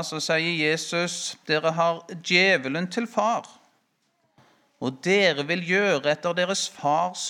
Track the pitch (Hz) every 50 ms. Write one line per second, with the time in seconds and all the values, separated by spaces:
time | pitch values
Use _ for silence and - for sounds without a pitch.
0 | 165 - - 156 151 - 165 160 160 165 175 160 151 151 156 160 160 - - 170
1 | 175 175 175 - - - - - _ - 156 151 156 160 160 165 165 170 165 165
2 | - - - 165 170 - 180 175 185 196 190 160 127 131 135 160 180 180 180 -
3 | 233 226 - 220 208 220 233 175 - - - - _ _ _ _ _ _ _ _
4 | _ _ _ _ _ _ _ _ _ _ _ _ _ _ _ - - 123 131 131
5 | - 175 190 208 202 180 151 139 143 147 170 185 175 165 180 196 208 202 180 139
6 | 131 147 151 151 - 175 175 175 180 180 196 190 - - - - - 143 147 160
7 | 175 185 185 - -